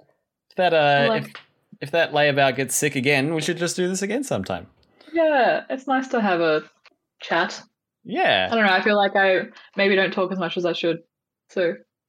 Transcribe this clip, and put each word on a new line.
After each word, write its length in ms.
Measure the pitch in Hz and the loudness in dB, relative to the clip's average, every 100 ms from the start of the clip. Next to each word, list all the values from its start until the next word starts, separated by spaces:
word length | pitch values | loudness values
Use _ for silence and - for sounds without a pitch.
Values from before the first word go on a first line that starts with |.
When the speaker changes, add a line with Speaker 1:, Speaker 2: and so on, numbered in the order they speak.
| _ _ _ _ _ | _ _ _ _ _
Speaker 1:
If 60 | - | -2
that, 180 | 180 | 2
uh, 40 | 160 | 4
Speaker 2:
I 300 | 143 143 143 | 4 4 2
like 160 | 220 - | 0 -6
Speaker 1:
if, 80 | - - _ _ - | -16 -20 _ _ -16
if 100 | 143 | -4
that 200 | 170 156 | 0 2
layabout 420 | 147 147 139 139 127 | 2 4 4 2 2
gets 200 | 131 - | -4 -2
sick 200 | 151 143 | -2 0
again, 380 | 131 143 143 | 0 0 0
we 80 | 160 | -2
should 160 | 156 165 | -4 -4
just 180 | 170 - | -4 -2
do 120 | 180 | -4
this 120 | 190 | -4
again 220 | 202 247 | -4 -6
sometime. 440 | 269 113 95 87 95 _ _ _ - | -4 -6 -4 -8 -10 _ _ _ -6
Speaker 2:
Yeah, 520 | 330 311 285 196 - - | 0 2 4 2 0 -4
it's 180 | 269 - | -8 -4
nice 200 | 262 262 | -4 -2
to 120 | 240 | -2
have 180 | 202 175 | 0 2
a 240 | 160 156 - _ _ _ _ - | 2 0 -4 _ _ _ _ -14
chat. 400 | - 170 185 - - _ _ _ - | -4 -2 -2 -8 -18 _ _ _ -8
Speaker 1:
Yeah. 420 | 285 196 101 92 | -2 2 2 2
Speaker 2:
I 60 | 233 | 2
don't 100 | 202 | 2
know, 60 | |
I 100 | 185 | 2
feel 140 | 214 208 | 2 2
like 200 | 196 202 | 2 2
I 300 | 190 180 - - - 196 | 2 2 -2 -12 -10 -2
maybe 200 | 196 190 | 0 2
don't 160 | 185 | 0
talk 180 | 196 185 | -2 -4
as 80 | 190 | -4
much 160 | 165 185 | -6 -4
as 100 | 175 | -4
I 80 | |
should, 260 | 170 170 165 _ _ _ _ _ | -2 -4 -4 _ _ _ _ _
so 240 | 196 170 202 _ _ | -4 -4 -4 _ _